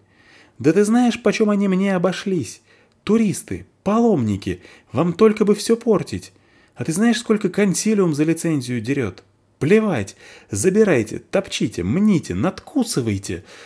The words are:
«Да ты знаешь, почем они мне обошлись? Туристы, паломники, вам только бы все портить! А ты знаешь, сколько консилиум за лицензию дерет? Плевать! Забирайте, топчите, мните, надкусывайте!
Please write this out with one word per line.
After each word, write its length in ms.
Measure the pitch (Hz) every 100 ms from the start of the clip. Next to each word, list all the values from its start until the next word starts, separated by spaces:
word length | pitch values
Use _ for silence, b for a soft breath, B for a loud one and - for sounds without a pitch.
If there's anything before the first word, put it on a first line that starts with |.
| b b b b b -
«Да 140 | 127
ты 100 | 185
знаешь, 380 | 208 240 247 -
почем 280 | 214 202 214
они 180 | 202 202
мне 280 | 185 196 185
обошлись? 640 | 185 175 196 180 110 - b b b _
Туристы, 640 | - 226 214 - - 90 - _
паломники, 760 | 190 220 233 165 110 98 98 87 B B _
вам 220 | 113 170
только 320 | 170 220 208 202
бы 100 | 208
все 200 | - 226
портить! 580 | 233 185 - 92 - b b b b -
А 80 |
ты 80 | 120
знаешь, 280 | 170 233 226
сколько 300 | - 208 185
консилиум 640 | 190 202 165 214 208 175
за 100 | 143
лицензию 580 | 156 165 170 147 123 123
дерет? 420 | 110 143 104 - - _ _ -
Плевать! 560 | 143 214 214 135 98 B B B -
Забирайте, 680 | 98 185 208 202 131 107 -
топчите, 640 | - 190 196 - 147 -
мните, 500 | 90 160 214 180 -
надкусывайте! 1080 | 90 170 - - 285 220 143 117 98 - 90 B B